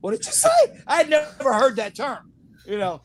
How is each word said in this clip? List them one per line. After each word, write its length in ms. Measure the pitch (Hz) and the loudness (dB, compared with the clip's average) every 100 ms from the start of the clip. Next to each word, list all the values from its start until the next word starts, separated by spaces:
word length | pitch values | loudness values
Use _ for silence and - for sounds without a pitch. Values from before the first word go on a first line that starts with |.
what 120 | - | -6
did 120 | 453 - | -8 -4
you 60 | |
say? 160 | 622 640 679 554 - - | 0 2 4 2 0 -4
I 100 | 302 | 0
had 120 | 311 | 2
never 420 | 302 302 - 269 | 0 -2 -4 -2
heard 240 | 214 262 220 | 2 2 0
that 180 | 208 | -8
term, 380 | - 277 226 - _ _ _ - | -8 -8 -8 -14 _ _ _ -12
you 120 | 208 | -6
know. 240 | 190 160 | -6 -6